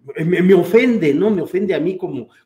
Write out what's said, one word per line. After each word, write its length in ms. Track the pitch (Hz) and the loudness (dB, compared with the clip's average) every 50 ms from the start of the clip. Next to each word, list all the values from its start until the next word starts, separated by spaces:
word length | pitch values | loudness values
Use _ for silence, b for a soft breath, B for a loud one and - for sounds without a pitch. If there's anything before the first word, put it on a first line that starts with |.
| _ 135 - - 160 | _ -14 -10 -6 -4
me, 180 | 170 180 170 180 | -2 0 2 4
me 120 | 185 190 | 4 4
ofende, 600 | 175 170 175 185 233 262 254 233 208 165 147 139 | 4 4 4 2 2 4 2 0 0 0 0 0
¿no? 160 | 151 190 220 | 0 0 0
Me 120 | 214 180 147 | 0 -2 -4
ofende 320 | - - 185 190 - 170 | -4 -4 -4 -2 -2 -2
a 60 | 143 | -2
mí 160 | 151 180 185 | -4 -4 -6
como, 320 | 185 190 165 143 127 113 b b b b | -6 -8 -10 -10 -10 -12 b b b b